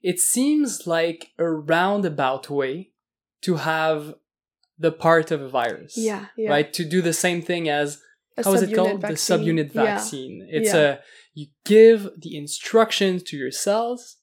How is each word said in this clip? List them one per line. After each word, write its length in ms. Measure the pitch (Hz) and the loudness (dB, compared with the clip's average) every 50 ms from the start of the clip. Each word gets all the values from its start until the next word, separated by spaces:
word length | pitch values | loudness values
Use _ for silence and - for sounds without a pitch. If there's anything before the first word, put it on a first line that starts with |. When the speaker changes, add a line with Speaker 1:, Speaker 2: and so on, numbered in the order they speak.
Speaker 1:
it 180 | - 180 180 185 | -2 -4 -2 0
seems 680 | - - - 240 262 285 302 302 294 247 - - - | 0 0 0 0 2 2 2 2 0 -2 -4 -8 -4
like 440 | 175 165 165 165 170 165 165 - _ _ | -2 0 0 0 -2 -4 -6 -14 _ _
a 120 | - 165 170 | -4 -2 -2
roundabout 1000 | 160 156 147 147 165 170 180 196 202 208 196 175 151 139 139 127 135 135 - - | -2 -4 -2 0 0 2 2 2 0 0 -2 -4 -2 -2 -2 -2 -2 -4 -8 -6
way 420 | 143 143 135 131 139 175 190 _ _ _ _ _ _ _ _ _ _ _ | -4 -4 -2 -2 -4 -8 -12 _ _ _ _ _ _ _ _ _ _ _
to 140 | - - 175 | -4 -2 -2
have 580 | 151 135 160 160 160 160 160 156 151 151 156 - _ _ _ _ _ _ _ _ _ _ _ _ | -2 -2 -2 -2 0 0 0 -2 -2 -6 -12 -18 _ _ _ _ _ _ _ _ _ _ _ _
the 160 | _ 156 165 156 | _ -2 -2 -2
part 360 | - - 165 165 165 160 160 | 2 2 4 4 4 4 0
of 100 | 160 143 | -4 -6
a 80 | 139 131 | -6 -4
virus. 460 | 131 127 120 120 101 - - 147 - | -2 -2 -2 -2 -4 -6 -12 -12 -8
Speaker 2:
Yeah, 300 | 233 226 220 208 185 208 - _ | -4 -4 -4 -4 -6 -12 -16 _
yeah. 120 | - 220 208 | -6 -2 0
Speaker 1:
Right? 220 | 147 147 151 151 - | 2 0 0 -2 -4
To 120 | - 175 | -6 -6
do 160 | 151 165 185 | 0 0 0
the 100 | 170 170 | 0 0
same 300 | 160 - - 180 175 170 | -2 0 0 0 0 -2
thing 260 | 165 - 180 175 165 | -4 -4 -4 -2 -2
as, 340 | 156 147 147 147 143 147 - _ _ _ _ _ _ _ | -2 0 0 -2 -4 -6 -12 _ _ _ _ _ _ _
Speaker 2:
A 60 | - 233 | -4 0
Speaker 1:
how 80 | 202 196 | 2 2
is 80 | 190 | 2
it 80 | 190 202 | 2 2
Speaker 2:
subunit 60 | 220 | 0
Speaker 1:
called? 240 | 214 185 196 202 196 | 0 0 0 -2 -4
The 60 | - - | -6 -6
Speaker 2:
vaccine. 280 | 156 151 - - 185 165 | -6 -6 -2 0 0 0
Speaker 1:
subunit 340 | 160 165 165 160 147 143 - | 0 0 0 0 -2 -2 -2
Speaker 2:
Yeah. 80 | - - | -2 0
Speaker 1:
vaccine. 640 | 214 202 202 214 214 - 135 131 131 - - 190 - | 0 0 -2 -6 -8 -10 -12 -12 -14 -14 -16 -16 -6
It's 240 | 160 156 226 208 196 | -4 -2 0 2 4
Speaker 2:
Yeah. 60 | 165 | 4
Speaker 1:
a, 200 | 151 143 135 - - - - - - _ _ | 4 4 2 -2 -10 -20 -20 -20 -20 _ _
you 140 | 151 147 _ _ _ _ | -16 -16 _ _ _ _
give 420 | - 208 220 226 226 226 214 202 196 - | 6 8 10 10 10 10 6 0 -10 -16
the 200 | 165 - 170 175 | -16 -16 -14 -12
instructions 840 | 151 143 147 - - - - - 226 226 220 - - 202 190 185 180 180 | -12 -10 -10 -12 -12 -10 2 4 4 4 4 2 0 0 0 0 -2 -6
to 120 | - - | -8 -10
your 160 | 143 135 131 | -8 -8 -8
cells 640 | 131 - - 202 202 220 233 233 247 240 - - - _ | -6 -4 -2 -2 -2 -2 -2 -4 -8 -10 -14 -20 -20 _